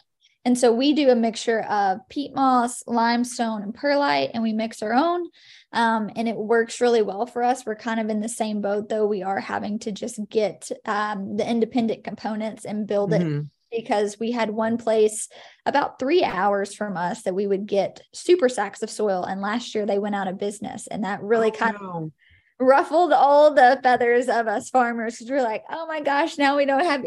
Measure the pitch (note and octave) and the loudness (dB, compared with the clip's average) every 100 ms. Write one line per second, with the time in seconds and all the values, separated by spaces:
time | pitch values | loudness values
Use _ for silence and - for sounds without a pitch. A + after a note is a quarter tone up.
0 | _ _ _ _ B3 B3 B3+ A3+ C#4 D4+ | _ _ _ _ 0 4 4 4 2 4
1 | C#4 A#3+ A3+ A3 - A3+ F3+ G#3 G3 F#3+ | 4 4 2 -2 -2 -2 0 0 2 0
2 | - D4+ C4+ - C4+ B3+ A#3+ - - A#3 | -6 -8 -6 0 2 4 2 -4 -4 0
3 | A#3 A#3+ A#3+ - A3+ A3 G3+ - C#4+ C#4+ | 2 2 -2 -2 -4 -4 -8 -4 0 2
4 | C#4+ C#4+ C4+ - A3+ A3 A3+ - G#3+ A#3+ | 2 2 0 -2 -2 -2 -4 -6 -2 2
5 | E4+ F4 E4+ _ - - _ - A#3 A3+ | 2 0 -4 _ -20 -20 _ 0 2 0
6 | G#3 - A#3 G3 G#3 A#3 A3+ - A#3+ A#3 | -2 -4 -4 -4 0 2 0 0 2 2
7 | G3 G3 A#3+ A#3+ A#3+ C4 - G#3+ A#3+ A3+ | 2 -2 -6 -2 0 0 -4 -8 -4 -4
8 | A3 G#3+ G#3+ - A3 G#3 G3+ G#3 A3 A3 | -2 -2 -4 -4 -4 -2 -2 -2 -2 0
9 | G#3 G#3 F#3 G3 - G3+ G3+ G#3+ A3+ G3 | 0 -2 -4 -4 -4 -4 -4 -6 -6 -8
10 | B3 - G#3 A3 G3+ - - C4 - G#3 | -10 -10 -4 -2 -2 -4 -12 -10 -6 -4
11 | G#3 G3+ G3 G#3 - A#3 A3+ B3+ A3+ - | -4 -6 -6 -4 -2 0 0 0 0 -2
12 | - G#3 G#3 G#3+ A3 - - G#3 G3+ G3+ | -8 -10 -8 -6 -8 -10 -10 -6 -2 0
13 | G3+ F3+ E3+ D3 D3 _ _ - A3+ G#3 | 2 2 0 -2 -6 _ _ -8 -2 -2
14 | G#3 - A3+ A#3+ A3 G#3+ A3 A#3 A3+ A3 | -2 -4 -4 -2 -2 -2 -2 -2 0 4
15 | G#3+ - - - - _ - C4+ - - | 2 0 -12 -16 -20 _ -2 0 0 -2
16 | C4 F4 - F3+ G3+ G3+ G3 - G#3 F3 | 0 2 2 0 0 0 -2 -6 -6 -4
17 | F3 - - F#3 G3+ G3 G#3 G3 E3+ - | -4 -4 -4 -2 0 -2 0 -2 -2 -4
18 | - - - F4+ B3+ B3 G3+ - A3 - | -20 -6 2 4 4 0 -6 -6 -10 -4
19 | G#3+ F#3 F3 F#3+ G3 A3+ A#3+ A3 G#3 G3+ | -2 -2 -4 -6 -4 -6 -4 -4 -2 -2
20 | G#3 G3+ F#3+ F#3+ G3+ A3 - G#3+ - - | -2 -2 -4 -4 -6 -8 -10 -12 -10 -8
21 | F#3+ G3 G3+ A3+ A3 A3 A#3 G#3 G3 E3+ | -6 -4 0 2 2 0 -2 -2 -8 -10
22 | D#3+ - _ _ _ - B3+ C#4 F4 D#4 | -10 -12 _ _ _ 0 4 4 4 2
23 | F4 C#4+ C4+ C#4+ D4+ C#4 B3 C4 B3+ B3 | 4 4 6 8 6 8 6 6 4 2
24 | A#3+ A#3+ B3+ A3+ A3 G#3+ A#3+ B3+ A#3 A#3 | 4 2 2 0 0 -2 0 2 2 -2
25 | A3+ A#3 A3+ C#4 A#3 G#3+ - D#4+ D#4+ D#4 | -6 -8 -4 -2 -2 -4 -8 -10 -8 -4
26 | C#4+ C#4 D#4+ - C#4 C#4+ C#4 C4+ F4 C#4+ | -2 0 0 0 2 2 2 2 2 0